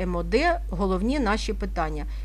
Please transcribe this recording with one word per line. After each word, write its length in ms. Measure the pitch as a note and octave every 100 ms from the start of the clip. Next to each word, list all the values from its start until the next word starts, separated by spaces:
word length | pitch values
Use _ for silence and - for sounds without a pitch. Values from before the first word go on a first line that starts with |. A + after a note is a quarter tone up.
М 160 | F#3 F3
О 60 |
Д — 380 | E3+ A3+ F4 - -
головні 480 | E3+ G3 F#3 A3 D4
наші 320 | G#3+ G#3+ -
питання. 540 | G3+ G3 F3+ D#3 D3+ - -